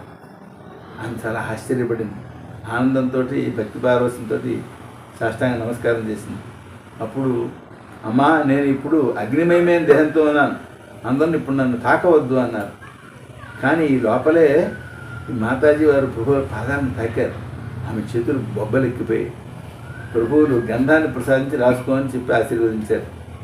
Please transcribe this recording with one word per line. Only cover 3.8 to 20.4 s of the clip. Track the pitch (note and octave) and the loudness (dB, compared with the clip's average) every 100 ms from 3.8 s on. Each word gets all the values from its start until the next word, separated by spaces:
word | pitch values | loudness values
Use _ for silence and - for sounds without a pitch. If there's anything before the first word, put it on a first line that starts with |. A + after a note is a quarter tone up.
| B2 B2 B2 - G#2+ A2 B2+ A2+ - - - - - - | 2 2 2 -2 -4 -4 -2 -6 -8 -14 -18 -20 -20 -6
సాష్టాంగ | A#2 A2+ B2+ A#2+ | -4 -2 -2 -2
నమస్కారం | A2+ A#2+ A#2+ A#2 | -4 -4 -2 -2
చేసింది. | A2 G#2 - G#2 - - - - - - | -2 -6 -8 -12 -14 -18 -18 -20 -20 -10
అప్పుడు, | A2+ C3 C3 A#2+ A#2+ - - - - - | -8 -2 -2 0 -4 -8 -18 -20 -20 -12
"అమ్మా, | A2 A#2 C#3+ D#3 C#3 | -2 2 4 4 4
నేను | C#3 | 2
ఇప్పుడు | C#3 C3 - D#3+ B2+ G#2 | 2 0 2 2 2 0
అగ్నిమయమైన | A2 C#3 E3+ F3 F3 F3 | -2 0 4 4 6 4
దేహంతో | D3+ C#3+ D3+ D#3 | 6 6 6 4
ఉన్నాను, | D3+ D3 C3 G2+ - - - - A2+ | 4 4 2 0 -10 -20 -20 -10 -2
అందరిని | C3 D#3+ D#3 | 2 2 0
ఇప్పుడు | B2+ C3+ | 0 0
నన్ను | B2+ A#2+ | 0 0
తాకవద్దు" | A#2+ D#3+ F3+ D#3 B2+ | 2 2 6 4 4
అన్నారు. | C3 A#2+ A#2 G2 - - - - - - - - - | 0 0 -2 -8 -12 -20 -20 -20 -20 -20 -20 -18 -4
కానీ | C3 D#3+ D3+ | 0 2 2
ఈ | C3 | 2
లోపలే | A2+ - D#3 E3 D#3 C#3+ F#3+ - - - - - - | 2 2 4 6 6 6 2 -4 -12 -16 -14 -12 -8
ఈ | |
మాతాజీ | B2 A2 B2+ D3+ D3 | -4 -2 4 4 6
వారు | D3+ C#3 B2 | 4 4 2
ప్రభువుల | G#2+ A2+ C#3 | -2 0 0
పాదాలను | - - A#2+ C#3 C3 | 0 -4 -4 -2 -2
తాకారు. | A2+ A2+ B2+ A#2+ G2 - - - - - | -2 -4 -2 -4 -4 -12 -12 -12 -10 -6
ఆమె | A2 - A#2 | -6 -4 -4
చేతులు | A#2 C#3 | -2 -2
బొబ్బలెక్కిపోయాయి. | A2 - G#2+ B2+ B2+ - - A2 G#2 - - - - - - - - | -4 -6 -2 0 0 -2 -2 -2 -2 -8 -16 -16 -16 -16 -16 -14 -6
ప్రభువులు | A2+ A2+ D3+ | -2 2 4